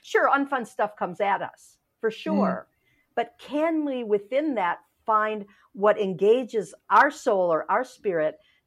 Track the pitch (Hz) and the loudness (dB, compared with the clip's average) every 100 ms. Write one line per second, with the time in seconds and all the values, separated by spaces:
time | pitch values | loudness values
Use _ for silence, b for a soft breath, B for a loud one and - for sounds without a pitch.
0 | - 415 277 277 277 262 226 - 214 - | -4 0 2 2 0 -4 -6 -4 -4 -4
1 | 185 175 202 185 151 - - _ _ _ | -8 -4 -2 -2 -4 -12 -20 _ _ _
2 | 226 214 - 202 190 - - _ _ _ | -6 -4 -2 0 0 -2 -10 _ _ _
3 | _ - 226 _ - 294 320 311 294 254 | _ -6 -6 _ -8 -2 -2 -2 -4 -6
4 | 220 208 208 262 311 226 175 - _ _ | -2 -4 -2 -2 -2 -2 -2 -4 _ _
5 | - 214 214 214 202 b b - 208 208 | 0 0 0 -4 -10 b b 0 2 2
6 | 196 165 202 247 254 220 170 - - 208 | -2 2 4 4 2 -6 -6 -12 2 4
7 | 285 - 262 196 175 156 - 208 254 - | 4 0 0 2 2 0 0 -2 -2 -6
8 | 208 165 151 - _ _ | -4 -2 -2 -4 _ _